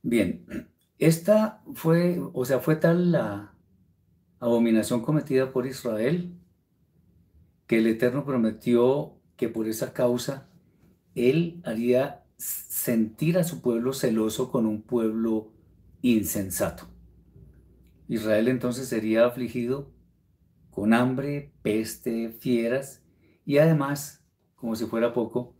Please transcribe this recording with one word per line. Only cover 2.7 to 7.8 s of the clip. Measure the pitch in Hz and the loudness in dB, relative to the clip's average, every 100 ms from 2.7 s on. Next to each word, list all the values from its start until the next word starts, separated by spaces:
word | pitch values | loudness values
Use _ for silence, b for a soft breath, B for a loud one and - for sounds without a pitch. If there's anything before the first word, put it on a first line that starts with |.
| 156 | 2
tal | 170 170 180 | 2 2 2
la | 156 110 101 104 _ _ _ _ _ _ _ _ _ | 2 0 -6 -12 _ _ _ _ _ _ _ _ _
abominación | 120 117 117 110 107 120 | 0 2 4 2 2 -2
cometida | 113 156 - 131 131 | 0 -2 2 0 0
por | 127 127 | -2 -4
Israel | 131 120 107 120 175 175 - _ _ _ _ _ _ _ _ _ _ _ _ _ | -6 -6 -2 0 0 -4 -14 _ _ _ _ _ _ _ _ _ _ _ _ _
que | |
el | 113 | 2